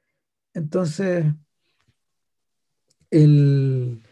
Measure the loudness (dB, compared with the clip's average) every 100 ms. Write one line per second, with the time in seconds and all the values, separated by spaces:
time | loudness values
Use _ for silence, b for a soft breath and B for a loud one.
0 | _ _ _ _ _ -12 -6 -4 -6 -4
1 | -4 -2 -2 -4 _ _ _ _ _ _
2 | _ _ _ _ _ _ _ _ _ _
3 | _ 4 4 4 2 0 -2 -4 -6 -10
4 | -18